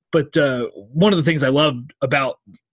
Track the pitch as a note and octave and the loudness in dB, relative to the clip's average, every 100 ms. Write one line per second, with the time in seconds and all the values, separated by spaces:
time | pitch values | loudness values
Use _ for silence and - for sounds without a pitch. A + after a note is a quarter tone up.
0 | _ E3 C#3 D#3 C#3 B2+ A#2 - G#2 D3 | _ -2 0 0 0 -2 -6 -10 -6 0
1 | G#3 F3+ D3 D#3 C3+ C#3+ D3+ B2 C3 - | 2 2 0 0 0 2 0 -2 -10 -8
2 | B2+ C#3 C3 - - - _ | -2 -2 -2 -8 -16 -20 _